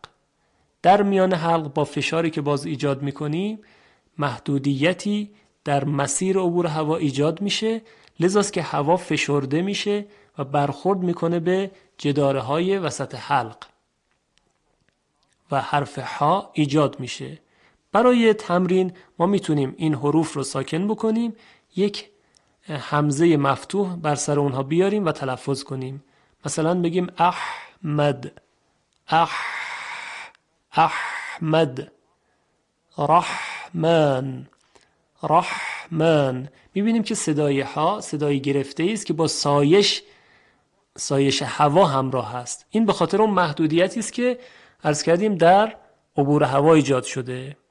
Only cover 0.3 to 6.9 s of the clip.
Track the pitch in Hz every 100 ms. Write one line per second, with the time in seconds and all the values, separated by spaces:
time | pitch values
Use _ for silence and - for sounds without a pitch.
0.3 | _ _ _ _ _ 175 202 202 190 185
1.3 | 180 170 165 156 147 143 - - 160 165
2.3 | 156 143 143 147 139 143 139 143 135 151
3.3 | 156 202 214 - _ _ _ _ - 143
4.3 | 117 - 139 143 135 151 180 202 208 208
5.3 | _ _ _ - 143 143 139 139 - 185
6.3 | 190 180 175 175 156 151